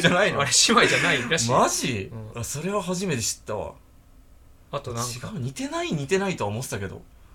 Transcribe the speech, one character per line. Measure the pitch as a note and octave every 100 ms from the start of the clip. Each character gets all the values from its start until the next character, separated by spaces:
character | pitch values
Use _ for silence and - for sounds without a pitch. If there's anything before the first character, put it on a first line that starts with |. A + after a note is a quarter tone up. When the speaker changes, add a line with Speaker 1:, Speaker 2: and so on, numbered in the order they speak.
Speaker 1:
じ | E3+
ゃ |
な | F3+ G3
い |
の？ | C#3+
Speaker 2:
あ |
れ | C#3
姉 | - -
妹 | A#3 D#3
じ | -
ゃ |
な | F3
い | D3 A#2+
ら | -
し | A2+
い。 |
Speaker 1:
マ | C#3 C4+
ジ？ | - C4+ A2+ F#2+ A2+ G#2+
Speaker 2:
う | A#2
ん。 |
Speaker 1:
あ、 |
そ | A#2 C#3
れ | F3
は | G#3
初 | F3 F3+ G3
め | C3
て |
知 | G#2+ -
っ |
た | - G#2+
わ。 | D#2 - - - - - - - - - -
Speaker 2:
あ | C#3+
と | C3
な | A#2
ん | B2
か。 | A#2+ E3
Speaker 1:
違 | G#3
う、 |
似 | A#2+
て | C3+ C#4
な | E4
い、 | F4
似 | E3+ C#3
て | F#3+
な | G3
い | E3+
と |
は | G#2
思 | G#2+
っ |
て | B2+
た | A2+
け | G2
ど。 | F#2 - - -